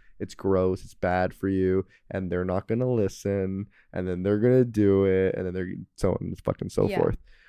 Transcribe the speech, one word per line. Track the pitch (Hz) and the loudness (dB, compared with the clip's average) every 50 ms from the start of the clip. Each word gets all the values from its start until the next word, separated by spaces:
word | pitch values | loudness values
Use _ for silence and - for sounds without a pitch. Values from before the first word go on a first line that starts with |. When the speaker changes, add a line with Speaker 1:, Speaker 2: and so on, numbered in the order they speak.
| - - - - | -14 -20 -14 -12
Speaker 1:
It's | 101 92 - | -12 -12 -10
gross. | - - 101 95 92 92 92 92 - - | -4 0 0 2 2 2 2 0 -2 -6
It's | - - | -14 -10
bad | - - 92 90 92 92 90 - | -4 -2 0 0 0 0 -2 -4
for | - - 98 | -4 -2 -2
you." | 98 95 92 92 92 95 95 - _ _ _ _ | 0 2 2 2 2 0 -2 -4 _ _ _ _
And | - 98 95 90 | -8 -6 -4 -4
they're | 85 90 90 | -2 -2 -2
not | 92 90 92 - - | -2 -2 -4 -2 -2
gonna | 113 117 127 127 | -2 -2 0 0
listen. | 127 117 101 95 - - - 101 101 101 95 95 95 98 101 - _ _ _ _ - | 0 0 0 -2 -2 -4 -4 -2 -2 0 -2 -2 -4 -6 -8 -10 _ _ _ _ -8
And | - 92 92 | -6 -4 -4
then | 90 87 | -4 -2
they're | 90 101 104 104 | 0 0 2 2
gonna | 107 123 127 127 127 | 4 4 4 4 4
do | 120 113 107 104 98 98 95 98 | 2 2 2 4 4 6 4 4
it. | 95 95 95 95 95 - | 4 4 4 2 2 0
And | - 95 92 | -2 -4 -6
then | 87 | -4
they're | 92 92 90 92 - - - _ | -6 -6 -6 -8 -10 -12 -14 _
so | - - 95 | -2 -2 0
on | 90 - | 0 -2
and | - 92 87 - | -4 -6 -8 -4
fucking | - - - - - - | -4 -4 -4 -4 -6 -6
so | - - - - | 0 0 0 2
Speaker 2:
Yeah. | - - | 2 2
Speaker 1:
forth. | 50 50 - - - - - - _ | 0 0 0 -2 -8 -16 -20 -20 _